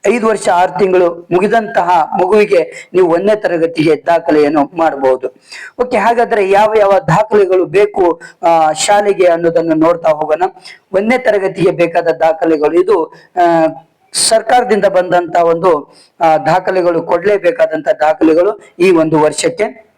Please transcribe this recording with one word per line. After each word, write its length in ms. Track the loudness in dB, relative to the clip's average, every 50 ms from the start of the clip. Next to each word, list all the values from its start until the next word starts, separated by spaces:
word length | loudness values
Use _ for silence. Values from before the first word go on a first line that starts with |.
| 0
ಐದು 200 | 0 -2 0 0
ವರ್ಷ 220 | -2 -2 0 -2 0
ಆರು 300 | 2 2 0 0 0 -2
ತಿಂಗಳು 480 | -2 0 2 2 2 0 -2 -6 -8 _
ಮುಗಿದಂತಹ 800 | -2 0 0 0 0 -2 -2 -2 -4 -2 0 2 0 0 0 -2 -2 -4
ಮಗುವಿಗೆ 680 | -2 0 2 2 2 2 2 0 0 -2 -10 -20 -20 _ 0
ನೀವು 200 | 0 2 2 2
ಒಂದನೇ 220 | 0 2 0 0
ತರಗತಿಗೆ 680 | 0 -2 -4 -2 -2 -2 -2 -2 -2 0 0 0 0 0
ದಾಖಲೆಯನ್ನು 640 | 0 0 0 0 0 2 2 2 2 2 0 -2 -2 -2
ಮಾಡಬಹುದು. 500 | -2 -2 -2 -2 0 0 0 0 0 -4 -10 _ _ _ _ -20 -20 -20 -18 _ -6
ಓಕೆ, 160 | -4 -2 -2
ಹಾಗಾದ್ರೆ 520 | 0 0 0 0 0 0 0 0 -2 0 2
ಯಾವ 240 | 2 2 2 2 2 2
ಯಾವ 140 | 2 2 2
ದಾಖಲೆಗಳು 720 | 0 0 0 0 0 0 0 2 0 2 2 2 0 0
ಬೇಕು, 560 | 0 0 0 0 0 0 0 0 0 0 -4 -10 -20 -16 _ 0
ಆ, 280 | 2 2 2 2 0
ಶಾಲೆಗೆ 540 | 0 -2 -2 0 0 0 2 0 0 2 2
ಅನ್ನೋದನ್ನು 500 | 2 2 2 -2 -2 -2 -2 -2 0 0
ನೋಡ್ತಾ 340 | 0 2 0 0 0 0 -2
ಹೋಗೋಣ. 340 | -2 0 -2 -4 -2 -2 -2 -4 -6 -12 -20 -20 -20 _ _ _ -4
ಒಂದನೇ 240 | -2 0 0 -2
ತರಗತಿಗೆ 540 | 0 0 0 -2 0 -2 -4 -4 0 -2 0
ಬೇಕಾದ 360 | 0 0 -2 0 0 -2 -2
ದಾಖಲೆಗಳು 760 | -2 -2 0 0 0 0 0 0 -2 0 0 0 0 0 0
ಇದು, 240 | 2 2 0 0 -2 -6 -10 -20 -20 _ _ 0 0
ಆ, 240 | 2 2 2 0 0 -4 -8 -20 _ _ _ _ _ -8
ಸರ್ಕಾರದಿಂದ 720 | -4 -2 0 0 0 0 2 0 0 2 0 0 0 0
ಬಂದಂತ 500 | 2 0 0 0 2 0 -2 -2 0 0
ಒಂದು, 600 | 0 2 2 0 0 2 0 0 0 -2 _ _ _ _ _ _ _
ಆ, 160 | 0 2 2
ದಾಖಲೆಗಳು, 640 | 2 0 0 -2 0 -2 -2 -2 0 0 0 -2 -2
ಕೊಡ್ಲೇಬೇಕಾದಂತ 840 | -2 -2 -4 -2 0 0 -2 0 0 -2 0 2 0 0 0 -6 -2
ದಾಖಲೆಗಳು 760 | -4 -2 0 0 0 0 2 2 2 2 2 2 0 -2 -6 -14 -20 _ 0
ಈ 120 | 2 2
ಒಂದು 280 | 4 2 2 2 2 2
ವರ್ಷಕ್ಕೆ. 720 | 2 0 -2 -2 -4 -4 -2 -2 -6 -6 -6 -14 -20 _ _